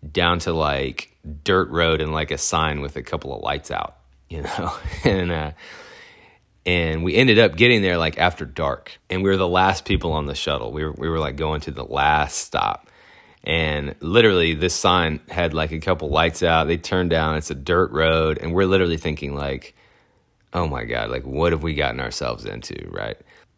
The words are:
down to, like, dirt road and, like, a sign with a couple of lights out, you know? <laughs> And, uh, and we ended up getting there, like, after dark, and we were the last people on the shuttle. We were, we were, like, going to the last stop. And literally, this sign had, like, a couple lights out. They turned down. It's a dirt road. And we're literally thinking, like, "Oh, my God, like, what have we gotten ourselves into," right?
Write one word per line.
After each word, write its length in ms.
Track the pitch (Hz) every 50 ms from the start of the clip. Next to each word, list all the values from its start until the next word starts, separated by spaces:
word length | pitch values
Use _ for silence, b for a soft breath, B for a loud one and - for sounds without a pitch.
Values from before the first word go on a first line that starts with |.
| - 76 76
down 260 | 92 87 87 87 85
to, 120 | - 95 82
like, 640 | 80 78 73 71 67 69 67 60 - - - _ _ - 76 76 73 -
dirt 280 | - 98 92 92 -
road 300 | - 85 85 82 80 78
and, 120 | 78 78 78
like, 180 | 78 78 -
a 80 | 73 69
sign 420 | - - - 82 78 80 73 73
with 140 | 71 71 -
a 80 | 73 64
couple 320 | - - 78 - 67 64
of 80 | 50 -
lights 300 | - 71 71 - - -
out, 240 | - - - - _ _ _ _ _ _ -
you 140 | 82 78 69
know? 300 | - - - 85 - - - - -
<laughs> 160 | - - -
And, 280 | - 101 95 90 87 85
uh, 200 | 80 78 76 78 B B B B B B B B B B B B B B B B B B _ _ _ -
and 380 | 90 90 87 85 80 78 80 85
we 140 | 90 73
ended 240 | 110 131 131 110 107
up 160 | 117 98 78
getting 260 | 78 117 123 123 110 98
there, 160 | 92 87 85
like, 200 | 82 80 80 -
after 260 | 85 90 90 - 78
dark, 560 | 69 67 - 80 69 65 - - - - - _ -
and 140 | 92 92 95
we 40 | 98
were 80 | 98
the 120 | 95 92 87
last 380 | 87 90 92 95 95 - -
people 260 | - 101 87 - 85 78
on 140 | 78 76
the 100 | 71 69
shuttle. 340 | - - 78 73 67 58 55
We 140 | 64 76 76
were, 80 | 78 73
we 160 | - 73 82
were, 100 | 82 80
like, 160 | 78 71 69
going 280 | 71 80 78 78 76 -
to 100 | - 69
the 120 | 69 65
last 540 | - 64 69 71 76 76 76 73 71 - -
stop. 480 | - - - - 50 50 50 - - b b b b b b b b b b b b
And 540 | - 80 85 80 78 76 73 71 71 - -
literally, 560 | - 82 92 117 117 110 95 90 82 82 82
this 200 | 76 82 90 -
sign 440 | - - 98 90 90 85 80 78 76 - -
had, 260 | - 92 87 82 78
like, 180 | 78 78 78 80
a 80 | 82
couple 300 | - - 90 78 78 73
lights 340 | 73 80 80 85 82 - 90
out. 240 | 85 82 80 80 82
They 80 | 85
turned 340 | 82 - - 98 92 90 87
down. 240 | 82 80 80 78 78
It's 140 | 78 76 -
a 60 | 78
dirt 340 | 69 69 71 87 87 92 -
road. 480 | - 76 80 80 80 80 80 78 78 -
And 140 | - 82 85
we're 140 | 90 98
literally 320 | 92 95 95 92 87 82 80
thinking, 360 | - 78 76 73 73 71 71
like, 400 | 71 71 69 69 64 - - _ b b b b b b b b b b b b b _ _ -
"Oh, 160 | 87 87 80
my 160 | 71 62 57
God, 260 | 57 60 60 55 55
like, 140 | 62 65 64
what 280 | 65 65 71 82 85 82
have 100 | 76 73
we 120 | 82 78
gotten 260 | 71 73 67 58 64
ourselves 440 | 65 60 60 - 71 60 60 - -
into," 440 | 52 50 - - - - 50 50 50
right? 260 | 50 50 50 55 - - - b b b b b _